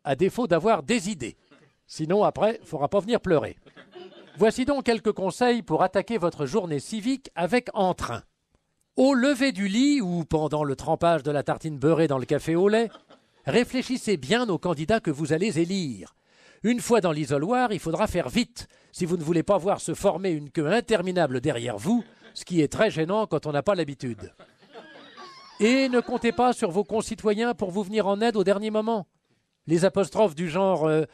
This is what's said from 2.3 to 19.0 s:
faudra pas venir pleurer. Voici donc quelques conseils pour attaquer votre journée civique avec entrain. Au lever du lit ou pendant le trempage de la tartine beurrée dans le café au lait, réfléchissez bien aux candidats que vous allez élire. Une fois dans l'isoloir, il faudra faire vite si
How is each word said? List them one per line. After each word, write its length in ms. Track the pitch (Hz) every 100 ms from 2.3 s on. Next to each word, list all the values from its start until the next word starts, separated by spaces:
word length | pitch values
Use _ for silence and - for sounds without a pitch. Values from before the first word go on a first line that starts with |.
| - 208 220
faudra 240 | - 151 147
pas 140 | 202
venir 200 | 190 226
pleurer. 360 | 185 151 104 - - - - - - - - 143
Voici 260 | 220 240 254
donc 180 | 277
quelques 260 | 240 226 214
conseils 520 | 190 185 - 247 240
pour 200 | 160 156
attaquer 340 | 185 202 190 226
votre 300 | 170 - 139
journée 320 | 208 175 143
civique 500 | - - 214 269 -
avec 360 | - 175 247 -
entrain. 480 | 214 185 - - 117 - _ _ _ _ _ _
Au 200 | - 262
lever 360 | 262 277 247 269
du 160 | 185 202
lit 340 | 220 285 285
ou 240 | 185 175
pendant 380 | 156 160 151 151
le 140 | 147 131
trempage 480 | 139 156 170 160
de 80 | 139
la 100 | 147
tartine 340 | 131 135 160 143
beurrée 300 | 143 156 160
dans 120 | 135
le 60 |
café 300 | 123 143 -
au 140 | 165 202
lait, 200 | 220 233 - _ - _ _ -
réfléchissez 680 | 180 240 254 - 254 - 175
bien 320 | 127 233 240
aux 100 | 165
candidats 420 | 180 151 160 220
que 100 | 170
vous 220 | 139 147
allez 260 | 156 214 151
élire. 560 | 170 196 151 101 73 _ _ _ - _
Une 160 | 208 240
fois 220 | - 226
dans 100 | 175
l'isoloir, 640 | 151 135 143 170 247 240
il 80 | 185
faudra 260 | 165 165 214
faire 220 | 175 -
vite 400 | 160 - - - _ _
si 140 | -